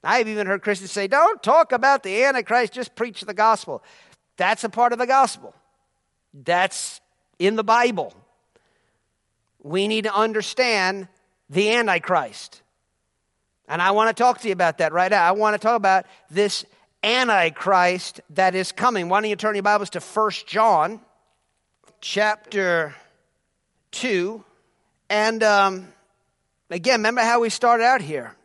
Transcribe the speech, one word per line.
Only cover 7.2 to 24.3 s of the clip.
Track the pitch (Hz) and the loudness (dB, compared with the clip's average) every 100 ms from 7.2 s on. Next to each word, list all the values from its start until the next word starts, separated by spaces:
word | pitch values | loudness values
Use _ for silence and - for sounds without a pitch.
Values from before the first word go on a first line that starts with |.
| _ _ | _ _
in | 185 220 | -2 0
the | 214 | 0
Bible. | 233 247 202 127 _ _ _ _ _ _ _ _ _ _ _ _ _ _ _ | 2 2 -2 -8 _ _ _ _ _ _ _ _ _ _ _ _ _ _ _
We | 143 180 202 | -8 -4 -2
need | 220 214 | -2 -2
to | 196 | 0
understand | 220 214 - - 254 214 185 196 190 _ _ _ _ | 0 -2 -6 -2 0 2 0 -4 -12 _ _ _ _
the | 143 208 | -2 0
Antichrist. | 233 220 175 - 175 123 104 - - _ _ _ _ _ _ _ _ _ _ _ | 0 0 -2 0 -2 -2 -12 -20 -20 _ _ _ _ _ _ _ _ _ _ _
And | 156 | -2
I | 180 | 0
want | 202 220 220 | 2 2 2
to | |
talk | 247 247 | 0 0
to | 226 | -4
you | |
about | 185 175 156 | 0 0 0
that | 160 | -2
right | 165 185 | 0 2
now. | 202 170 | 2 2
I | |
want | 196 214 | 2 0
to | 208 | 0
talk | 220 233 | 0 2
about | 196 190 - - _ | 2 2 0 -20 _
this | 165 202 - - _ _ _ | -2 -2 -2 -10 _ _ _
Antichrist | 208 247 254 202 165 156 - 190 180 180 - - - | -2 0 2 2 2 -2 0 2 2 0 -8 -16 -10
that | 151 190 185 | 0 0 0
is | 180 | -6
coming. | - 254 220 170 | -2 0 0 -2
Why | 190 | -2
don't | 214 | -2
you | 202 | -2
turn | 214 208 | -2 -2
your | |
Bibles | 196 208 196 | 0 0 -2
to | 175 | -10
First | - - 214 - - | -8 -2 -2 -4 -8
John | 190 226 180 160 220 _ _ _ _ _ _ _ _ _ _ | 0 2 2 0 -4 _ _ _ _ _ _ _ _ _ _
chapter | - 196 214 214 - 208 190 170 151 139 _ _ _ _ _ _ _ _ _ | -8 -2 0 -2 -6 -2 0 0 -2 -10 _ _ _ _ _ _ _ _ _
two. | - 247 190 180 | -8 -2 -2 -2